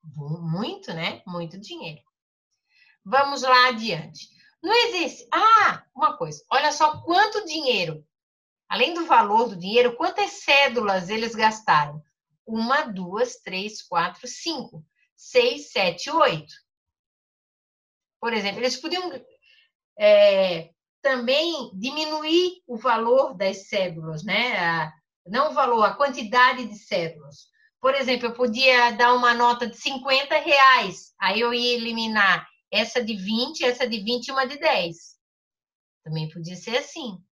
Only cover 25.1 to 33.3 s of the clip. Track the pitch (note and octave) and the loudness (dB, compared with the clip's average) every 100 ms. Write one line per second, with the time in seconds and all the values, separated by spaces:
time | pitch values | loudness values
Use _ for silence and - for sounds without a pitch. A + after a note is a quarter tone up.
25.1 | _ E3+ A#3+ D4+ C#4 B3+ A#3 G3+ G3 C#4 | _ -6 0 0 2 2 4 2 2 -2
26.1 | C4 G#3+ B3 B3+ B3+ G#3+ - - G3 D#3+ | -2 -2 2 4 2 -8 -14 -6 -4 -4
27.1 | - D3 - _ _ _ _ C4 C4+ B3+ | -8 -20 -20 _ _ _ _ 0 0 0
28.1 | B3 A#3 A#3+ B3 A3 C4 B3+ A#3+ G#3+ A#3+ | -2 -2 -2 -2 2 4 6 4 4 4
29.1 | B3 A#3+ A#3 A#3+ - A3+ - C#4 C4 C4+ | 4 4 4 2 2 -4 -8 -8 -6 -2
30.1 | C4 C#4+ D#4 D4+ C#4 C4+ B3 G3 E3 - | 0 0 -2 2 6 8 6 2 -8 -18
31.1 | - G3 A3 A#3+ A#3+ A#3+ A#3+ A3+ A3+ A3+ | -4 -2 0 0 0 -2 -2 -4 -4 -2
32.1 | G#3+ G3 E3+ - _ _ G3+ A3+ B3+ A3 | 2 2 2 -2 _ _ -2 -2 -2 -4
33.1 | G#3 F#3+ | -4 -4